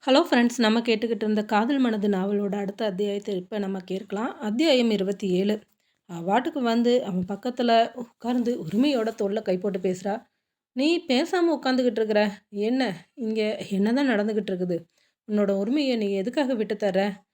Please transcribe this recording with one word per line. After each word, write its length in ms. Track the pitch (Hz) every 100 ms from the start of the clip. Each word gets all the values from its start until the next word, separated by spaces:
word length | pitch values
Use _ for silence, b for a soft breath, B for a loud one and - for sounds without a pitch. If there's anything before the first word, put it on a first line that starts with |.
| -
ஹலோ 200 | 269 339
ஃப்ரெண்ட்ஸ், 300 | 254 240 240
நம்ம 200 | 226 220
கேட்டுக்கிட்டு 440 | 233 220 233 226
இருந்த 200 | 214 214
காதல் 340 | 214 214 233 277
மனது 300 | 254 214 208
நாவலோட 460 | 196 190 202 202
அடுத்த 300 | 208 202 202
அத்தியாயத்தை 520 | 220 185 208 202 208 190
இப்ப 220 | 180 214
நம்ம 200 | 196 196
கேட்கலாம். 600 | 185 190 214 196 240 -
அத்தியாயம் 500 | 226 220 320 254 233
இருபத்தி 380 | 208 190 196 196
ஏழு. 320 | 180 196 208 - _ _ _ _
அவ 180 | 170
பாட்டுக்கு 380 | 170 208 262 311
வந்து 420 | 240 226 240 247
அவன் 200 | - 185 180
பக்கத்துல 680 | 196 254 247 240 226 233
உட்கார்ந்து 680 | - 233 _ 233 247 226 247
உரிமையோட 440 | 160 190 277 269 220
தோள்ல 320 | 226 202 208
கை 160 | 208 185
போட்டு 200 | 202 185
பேசுறா. 460 | 185 180 202 220 - _ _ _ _
"நீ 320 | - 285 339 -
பேசாம 420 | 254 330 370 339
உட்கார்ந்துகிட்டு 480 | 285 262 262 247 220
இருக்கிற. 300 | 220 208 208 208 _
என்ன, 600 | 202 214 254 247 165 -
இங்க 420 | - 220 220 214 - -
என்னதான் 380 | 190 208 240 277
நடந்துகிட்டு 440 | 214 208 214 214
இருக்குது? 260 | 185 180 170 170 _ _ _ -
உன்னோட 220 | 208 202
உரிமையை 460 | 196 202 285 277 240
நீ 160 | 208
எதுக்காக 420 | 196 190 247 262
விட்டு 200 | 247 208
தர்ற? 380 | 208 208 185 202 202 _